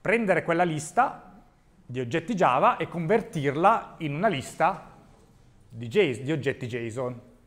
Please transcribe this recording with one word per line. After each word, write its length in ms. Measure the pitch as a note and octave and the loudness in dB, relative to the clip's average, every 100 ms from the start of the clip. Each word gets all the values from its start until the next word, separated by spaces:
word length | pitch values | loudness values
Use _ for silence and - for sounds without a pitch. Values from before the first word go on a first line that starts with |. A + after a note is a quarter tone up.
prendere 420 | - A3+ G#3+ E3+ | 0 0 2 0
quella 220 | D3 E3+ | 2 0
lista 760 | F3+ D3+ - - C4 - - - - _ _ _ | 2 0 -4 0 0 0 -18 -20 -20 _ _ _
di 160 | _ B2 | _ -6
oggetti 340 | B2 D#3+ E3 | -2 -4 -2
Java 440 | A3 D#3+ B2+ G3+ A#3+ | 2 4 6 4 2
e 100 | D3+ | -4
convertirla 1080 | E3+ E3 A3+ - E3+ C#3 C#3 F3+ A3+ - - | -6 0 0 0 -4 -2 2 4 4 -2 -8
in 160 | D#3+ | -6
una 140 | C#3+ G#3+ | -2 0
lista 680 | - - - D#3+ F#3+ - - - - _ _ - _ _ | -2 -6 0 0 0 -12 -20 -20 -20 _ _ -20 _ _
di 200 | A#2 A#2 | -12 -2
json, 360 | D#3 F3+ A2+ | 2 2 0
di 80 | B2+ | -4
oggetti 340 | D#3 B2+ B2+ B2 | -2 -2 -4 -6
json. 600 | A#2+ A#2 A2 B2 A#2+ - - | -6 -6 -6 -8 -8 -18 -20